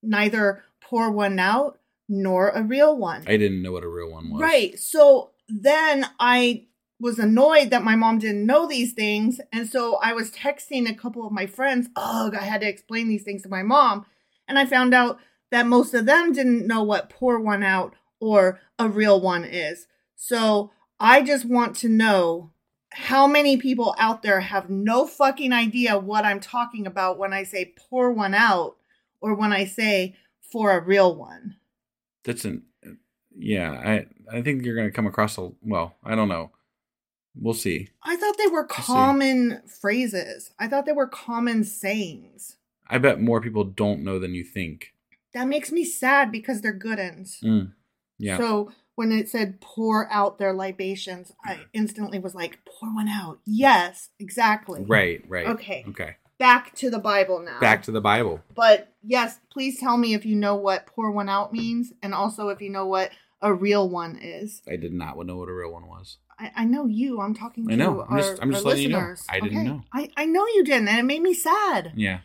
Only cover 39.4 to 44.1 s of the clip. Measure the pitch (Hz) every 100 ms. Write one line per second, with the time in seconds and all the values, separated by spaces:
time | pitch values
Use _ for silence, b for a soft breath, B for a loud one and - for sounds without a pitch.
39.4 | 240 - - - 202 220 247 196 165 -
40.4 | - _ 220 277 285 294 254 - - 233
41.4 | 240 226 202 - 196 214 185 139 92 _
42.4 | - - _ _ _ 123 131 117 117 117
43.4 | 117 110 98 95 104 92 85